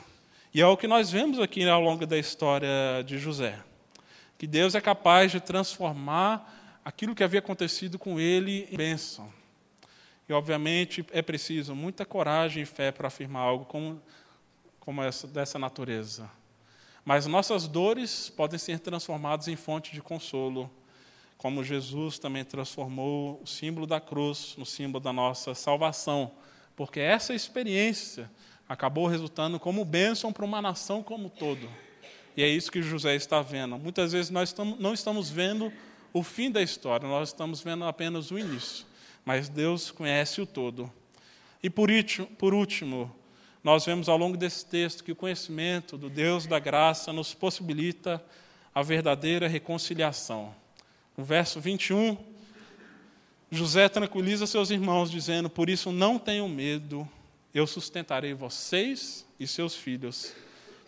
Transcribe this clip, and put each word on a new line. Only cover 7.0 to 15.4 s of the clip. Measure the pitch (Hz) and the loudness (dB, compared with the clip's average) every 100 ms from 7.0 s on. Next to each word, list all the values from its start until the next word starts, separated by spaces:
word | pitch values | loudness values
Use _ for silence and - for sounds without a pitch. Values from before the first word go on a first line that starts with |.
| 214 | -6
que | 226 | 2
havia | 190 196 | 2 2
acontecido | 196 190 170 - 185 180 | 0 -2 -2 -2 -6 -8
com | 196 165 | -6 0
ele | 165 180 190 196 190 | 2 2 2 -4 -6
em | 185 | -4
bênção. | 160 160 - - 107 - _ _ _ _ - - - _ _ | -2 -2 -6 -12 -16 -20 _ _ _ _ -20 -20 -20 _ _
E, | |
obviamente, | 147 151 151 151 170 180 - 165 | -2 0 0 2 2 0 -2 -4
é | 165 | -2
preciso | 165 151 - 160 143 139 | -2 -4 -4 -6 -4 -6
muita | 165 190 | -8 -8
coragem | 202 196 147 156 165 156 | -6 -2 2 2 2 -2
e | 147 | -8
fé | - 139 | -2 -2
para | 143 135 | -2 -6
afirmar | - 135 135 | -6 -8 -2
algo | 127 127 135 | 0 0 -2
como, | 151 156 160 - - - _ _ _ _ _ | -8 -8 -10 -16 -20 -20 _ _ _ _ _
como | - 143 | -8 -4
essa, | 135 127 135 | -2 -4 -8
dessa | 147 | -6